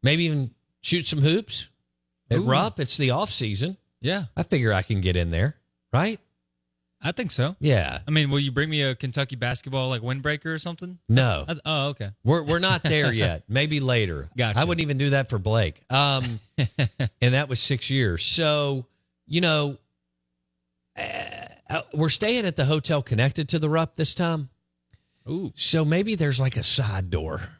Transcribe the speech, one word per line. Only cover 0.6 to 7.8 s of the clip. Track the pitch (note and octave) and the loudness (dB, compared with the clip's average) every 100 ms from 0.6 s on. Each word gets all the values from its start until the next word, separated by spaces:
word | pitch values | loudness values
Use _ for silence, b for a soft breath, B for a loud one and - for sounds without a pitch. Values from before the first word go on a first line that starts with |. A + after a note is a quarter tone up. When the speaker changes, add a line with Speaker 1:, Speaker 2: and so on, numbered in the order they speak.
| _ _ | _ _
Speaker 1:
shoot | - F3 D#3 | -2 -2 0
some | D3+ | 2
hoops | C#3 F3 A3 - - _ _ _ _ _ _ | 2 2 -2 -10 -12 _ _ _ _ _ _
at | A#2 | 0
Speaker 2:
Ooh. | |
Speaker 1:
Rupp. | F#3+ C3+ G3+ - | 2 2 2 -2
It's | C#3 - | -4 0
the | C#3 | 2
off | B2+ G#3 | 0 -2
season. | - A2+ G2 C#3+ F#3+ _ _ | -2 -4 -2 -4 -6 _ _
Speaker 2:
Yeah. | B2+ F#3+ D#3 - | -4 -4 -6 -6
Speaker 1:
I | |
figure | E3+ D#3+ A2+ | -2 2 2
I | G2 | 2
can | F#2 G2+ | 0 0
get | F2+ F2 | 2 0
in | E2+ | 0
there, | E2 A#2 - _ _ _ | 0 0 -2 _ _ _
right? | B2 F#3+ A3 _ _ _ _ _ _ _ _ | 0 0 -2 _ _ _ _ _ _ _ _
Speaker 2:
I | C#3+ | -8
think | F3+ A3 | -4 -4
so. | - C3 F#3+ | 0 -2 0
Speaker 1:
Yeah. | D3 A#2+ | 2 4